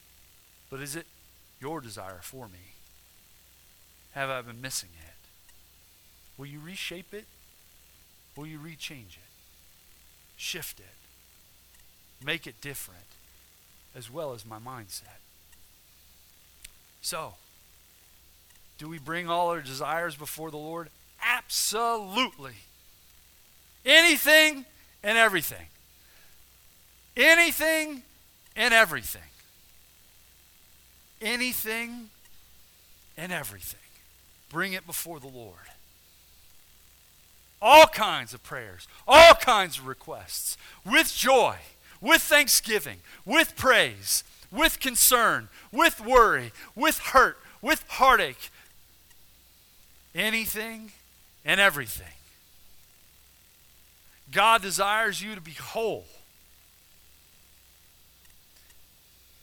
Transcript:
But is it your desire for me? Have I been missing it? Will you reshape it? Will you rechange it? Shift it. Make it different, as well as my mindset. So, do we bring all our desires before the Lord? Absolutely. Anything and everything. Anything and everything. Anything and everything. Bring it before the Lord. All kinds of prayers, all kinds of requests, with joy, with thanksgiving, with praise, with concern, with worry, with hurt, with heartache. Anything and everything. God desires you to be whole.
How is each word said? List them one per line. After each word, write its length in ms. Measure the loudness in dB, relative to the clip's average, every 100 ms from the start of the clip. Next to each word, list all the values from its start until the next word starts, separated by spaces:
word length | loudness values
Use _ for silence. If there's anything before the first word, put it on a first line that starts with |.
| _ -20 -20 -20 _ _ _
But 80 | -16
is 160 | -14 -14
it 100 | -16 _ -20 _ _ _
your 220 | -14 -14
desire 400 | -14 -16 -16 -16
for 240 | -18 -18 -20
me? 260 | -20 -20 -20 -20 -20 _ _ _ _ _ _ _ _ _ _ _
Have 180 | -10 -8
I 100 | -8
been 180 | -12 -16
missing 300 | -12 -12 -14 -20
it? 160 | -20 -20 -20 _ -20 -20 -20 _ _ _ _ _ -20 -20
Will 120 | -20
you 120 | -18
reshape 540 | -18 -12 -12 -12 -16
it? 120 | -20 -20 _ -20 _ _ _ _ _ _ _ _ -20
Will 100 | -18
you 120 | -18
rechange 580 | -18 -16 -16 -16 -20 -20
it? 140 | -20 _ _ _ -20 _ _ -20 -20 _ _ -16
Shift 420 | -14 -12 -14 -18
it. 160 | -20 -20 _ _ _ _ _ _ _ -20 -20 _ _ -14 -8
Make 220 | -8 -10
it 140 | -18
different, 420 | -16 -16 -16 -20 -20 -20 -20 -20 _ _ _ _ _
as 160 | -20 -18
well 220 | -12 -12
as 140 | -12 -16
my 120 | -18
mindset. 640 | -16 -18 -16 -18 -20 -20 -20 _ _ -20 -20 _ _ _ -20 -20 _ _ _ _ -20 -20 _ _
So, 320 | -12 -10 -12 -16 _ _ _ _ _ _ _ -20 _ _ _ -20 -20 -20
do 100 | -18
we 120 | -14
bring 280 | -10 -8 -4
all 220 | -2 -2
our 100 | -4
desires 560 | -8 -10 -6 -6 -6 -10
before 340 | -14 -14 -14
the 60 | -14
Lord? 340 | -12 -14 -14 -20 _ -8
Absolutely. 1300 | -4 -4 -4 -6 -4 -2 -2 -4 -6 -4 -4 -6 -20 -20 -20 _ _ _ _ -20 _ _ _ _ _ _ 4
Anything 800 | 6 6 4 4 6 4 0 -12 -20 -20 _
and 140 | -4 2
everything. 500 | 2 2 -4 -8 -16 -20 _ _ -20 -20 -20 -20 -20 _ -20 _ _ _ _ 2
Anything 840 | 4 6 4 0 0 0 -2 -10 -16 -20 _ _ _ -4
and 180 | 2
everything. 480 | 4 4 0 -10 -14 -16 -20 _ _ -20 -20 -20 _ -20 _ _ _ _ _ _ -20 _ _ _ -12
Anything 880 | -6 -4 -4 -6 -6 -8 -10 -14 -18 -20 -20 -20 -20 -20 -20 _ _ -20 -20 -18
and 160 | -10
everything. 460 | -10 -10 -14 -16 -18 -20 -20 _ _ _ _ -14
Bring 220 | -8 -8
it 160 | -8 -10
before 320 | -12 -12 -14
the 80 | -18
Lord. 280 | -18 -20 -20 -20 -20 -20 _ _ _ _ -20 -20 -20 -20 -20 -20 _ _ _ _ -20 _ _
All 220 | 8 10 10
kinds 480 | 6 -4 -4 -8
of 80 | -16
prayers, 460 | -16 -14 -14 -18 -20 -10 6
all 280 | 12 12 10
kinds 420 | 6 0 0 -6
of 80 | -12
requests, 720 | -16 -16 -18 -14 -10 -10 -10 -14 -18
with 300 | -2 0 0
joy, 440 | 0 2 4 4 -2 -14 -20 -20 -8
with 220 | 2 2
thanksgiving, 800 | 4 2 4 0 0 -4 -4 -12 -20 -18
with 320 | -2 0 0 0
praise, 680 | 2 4 2 -2 -6 -6 -6 -16 -12
with 280 | -2 0 0
concern, 680 | -4 0 2 4 2 0 -6 -18 -10
with 300 | 0 2 0
worry, 520 | 2 6 6 2 -4 -14 -18
with 240 | -2 -2 -2
hurt, 400 | 2 4 4 2 -16 -8
with 240 | -4 -4 -4
heartache. 640 | 0 4 4 2 -6 -18 -20 -20 -20 -20 -20 _ -20 -20 -20 _ _ _ -20 -20 -20 _ -6
Anything 760 | -4 -4 -4 -8 -10 -14 -18 -20 _ _ -20 _ -2
and 140 | 2
everything. 560 | 2 2 -6 -12 -14 -20 -20 _ _ -20 -20 -20 -20 _ -20 _ _ _ _ _ _ _ _ _ _ -20 -6
God 320 | 2 4 4
desires 580 | 0 -2 -2 0 -2 -4
you 140 | -10 -14
to 60 |
be 100 | -16
whole. 540 | -16 -12 -6 -6 -6 -12 -20 -20 _ _ _ _ _ _ -20 -20 -20 _ _ _ -20 -20 _ _ _ -20 _ -20 -20 _ -20 -20 -20 -20 _ _ -20 _ -20